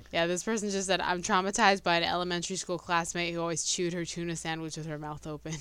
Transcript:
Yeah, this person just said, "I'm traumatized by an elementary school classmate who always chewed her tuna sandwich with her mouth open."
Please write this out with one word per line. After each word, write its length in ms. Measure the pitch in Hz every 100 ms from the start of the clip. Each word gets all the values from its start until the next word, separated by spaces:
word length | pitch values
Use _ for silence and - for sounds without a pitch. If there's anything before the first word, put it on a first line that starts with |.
| -
Yeah, 140 | 170 170
this 160 | 180
person 260 | 220 226 208
just 160 | 196 190
said, 160 | 180
"I'm 220 | - 180
traumatized 580 | 175 190 190 202 208 196
by 140 | 180 170
an 60 |
elementary 520 | 170 175 180 175 170 185
school 220 | - 175
classmate 560 | - 170 165 175 170
who 80 | 170
always 220 | 170 165
chewed 300 | - - 175
her 120 | 175 170
tuna 300 | - 170 165
sandwich 420 | 165 160 160 156
with 80 | 156
her 140 | 151
mouth 260 | 151 147 160
open." 300 | 151 165 160